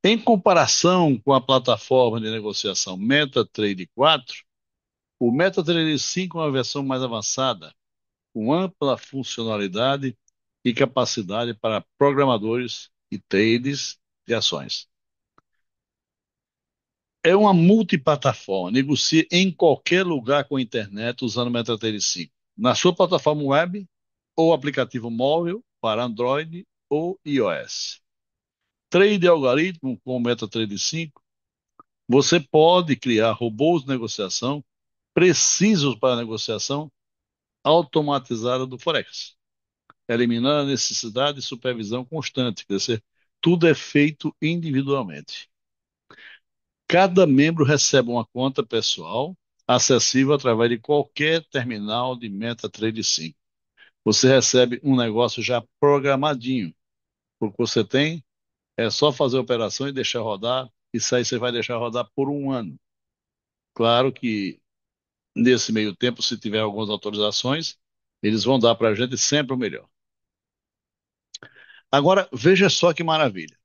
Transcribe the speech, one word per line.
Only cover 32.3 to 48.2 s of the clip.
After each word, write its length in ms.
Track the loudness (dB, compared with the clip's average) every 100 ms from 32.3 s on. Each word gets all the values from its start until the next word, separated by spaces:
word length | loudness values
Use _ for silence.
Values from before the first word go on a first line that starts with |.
| 0
pode 560 | 2 4 6 4 2 -2
criar 380 | 0 2 2
robôs 500 | 0 -6 0 0 0
de 60 | -2
negociação 760 | -6 -6 -8 -6 -4 -4 -6 -12 _ _ _ _
precisos 840 | 2 4 4 0 2 4 4 0 0
para 180 | 0
a 40 | 0
negociação 760 | -4 -8 -6 -6 -4 -6 -8 _ _ _ _ _ _ _
automatizada 1040 | 2 2 2 -2 0 -2 -4 -4 -2 -2 -4
do 140 | -6
Forex, 580 | -4 -4 -4 -14 -16 _ _ _ _ _ _ _ -4
eliminando 600 | 0 0 0 0 0 0
a 20 |
necessidade 640 | -2 -4 -6 -8 -4 -4 -4
de 60 |
supervisão 600 | -12 -8 -6 -6 -6 -8
constante, 640 | -8 -10 -8 -4 -4 -6 -6
quer 120 | -4
dizer, 260 | -2 -6 _ _ _ _
tudo 280 | 2 4 4
é 80 | 2
feito 600 | 0 2 2 0 -10 _
individualmente. 1120 | -4 -4 -2 -2 -2 -4 -6 -14 -16 -18 -18 _ _ _ _ _ _ -20 -20 -20 _ _ _ _ _
Cada 380 | 2 4 4 6
membro 380 | 6 4 2
recebe 460 | 2 2 4 2 2
uma 160 | -4